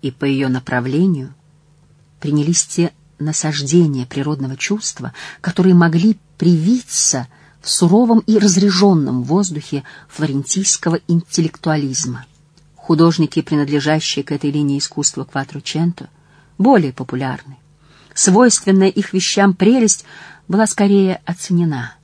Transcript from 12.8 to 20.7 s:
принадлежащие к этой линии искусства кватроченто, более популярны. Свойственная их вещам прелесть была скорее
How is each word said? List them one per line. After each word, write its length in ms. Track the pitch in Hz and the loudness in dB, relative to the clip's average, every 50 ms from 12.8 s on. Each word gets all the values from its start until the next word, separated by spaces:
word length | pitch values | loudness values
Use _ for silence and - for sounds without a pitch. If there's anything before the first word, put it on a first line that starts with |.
| - - 170 151 165 170 160 156 160 143 - 165 | -2 -2 2 4 4 4 4 2 0 0 0 -4
принадлежащие 840 | 156 - - 147 147 139 143 147 135 151 156 156 156 - - - 139 | -4 -2 -2 -2 -2 0 -2 -2 0 0 -2 0 -2 -4 -6 -6 -6
к 100 | - 151 | -6 -6
этой 180 | 143 - 147 | -4 -4 -4
линии 260 | 143 151 147 143 139 139 | -2 -2 -2 -2 -2 -4
искусства 460 | - - - - 143 - - - 131 | -6 -6 -8 -4 -4 -4 -4 -6 -12
кватроченто, 840 | - - 147 135 - - 143 - - - 151 165 170 170 - - - _ _ _ _ _ _ _ _ _ _ | -8 -6 -8 -8 -8 -10 -14 -12 -8 -4 -2 -2 -2 -2 -4 -12 -20 _ _ _ _ _ _ _ _ _ _
более 340 | 190 247 277 220 160 139 | 2 4 4 4 2 0
популярны. 680 | 127 - 127 123 - 131 135 131 131 139 - - 135 _ _ _ _ _ _ _ _ _ _ _ - | -4 -8 -12 -8 -6 -6 -6 -6 -6 -8 -12 -18 -20 _ _ _ _ _ _ _ _ _ _ _ -8
Свойственная 760 | - - 190 180 208 247 247 226 - - - 190 190 190 190 | -2 0 4 6 6 6 4 4 0 0 2 2 4 4 2
их 240 | 190 - 196 - - | 2 0 -4 -2 -2
вещам 400 | 190 180 - - - 196 196 180 | -4 -2 -2 0 2 2 2 2
прелесть 500 | - 185 208 240 262 233 214 - - - - - - - - - - _ _ | 2 2 4 4 4 2 0 -2 -4 -10 -20 -20 -20 -20 -20 -20 -20 _ _
была 180 | 175 196 220 | 0 0 0
скорее 540 | 214 | 0